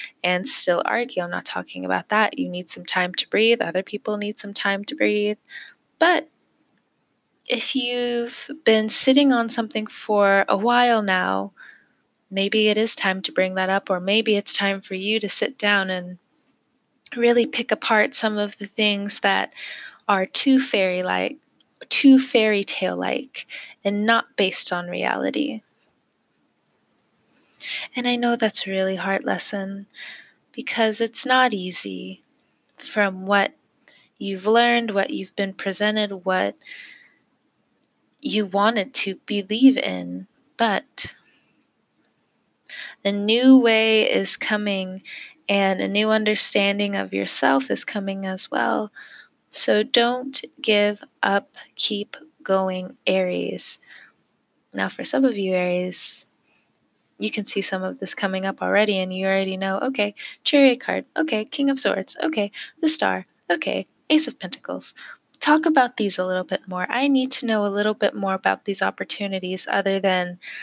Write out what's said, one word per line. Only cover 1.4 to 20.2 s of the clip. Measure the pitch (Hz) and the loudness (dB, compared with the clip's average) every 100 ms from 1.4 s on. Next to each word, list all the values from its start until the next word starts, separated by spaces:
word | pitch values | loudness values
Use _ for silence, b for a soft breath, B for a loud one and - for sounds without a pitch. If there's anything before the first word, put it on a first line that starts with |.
| - | -6
talking | 185 - 180 185 | -8 -8 -8 -4
about | 185 - | -2 0
that. | 214 208 - | 0 0 -2
You | 180 | -6
need | 180 180 | -6 -10
some | - 175 | -10 -4
time | 185 180 180 | -2 -2 -4
to | - | -2
breathe. | 202 226 233 | 2 4 2
Other | 170 180 | 0 -4
people | - 208 - 208 | -6 -8 -6 -6
need | 208 - | -6 -8
some | 202 | -10
time | 196 202 196 202 | -4 -2 -2 -4
to | - | -2
breathe. | 214 208 208 214 B B B B _ - | 0 0 -2 -4 B B B B _ 2
But | 330 339 - _ _ _ _ _ _ _ _ _ _ _ - | 2 2 -2 _ _ _ _ _ _ _ _ _ _ _ -6
if | 240 - 262 | -4 -2 -4
you've | 240 247 240 240 240 - - 311 | -4 -2 -2 -2 -4 -8 -12 -2
been | - 220 220 | 4 4 4
sitting | - 269 262 277 | 2 6 6 6
on | 240 233 | 4 2
something | 233 220 214 214 | -2 -4 -6 -8
for | - - 208 196 196 - | -8 0 4 6 6 4
a | 196 | 2
while | 226 240 247 226 | 4 4 4 4
now, | 202 185 185 196 196 B B B B B _ _ _ | 2 0 2 -2 -4 B B B B B _ _ _
maybe | 190 196 220 214 | -4 0 2 2
it | 214 | 2
is | 220 - | 0 0
time | 190 190 | -2 -2
to | - | -2
bring | - 185 185 | -2 -2 0
that | 185 | 0
up, | 196 - | 0 -2
or | 180 | -2
maybe | 185 214 220 202 | 0 0 2 0
it's | - | 0
time | - 196 196 | 0 0 -2
for | - 190 | -6 -6
you | 202 220 | -2 -2
to | 202 | -2
sit | - 202 - | -2 -4 -2
down | 208 202 190 | 0 0 0
and | 185 180 180 _ _ _ _ _ _ _ _ - 240 | -4 -8 -14 _ _ _ _ _ _ _ _ -12 0
really | 240 240 226 | 4 4 2
pick | - - | -2 -2
apart | 214 - 214 214 - | -2 2 2 2 0
some | 220 208 | -2 -2
of | 208 - | -4 -8
the | 202 | -10
things | - 208 202 202 - | -2 0 0 -4 -2
that | 202 190 - B B B B B - | 0 0 -2 B B B B B 0
are | 196 | 0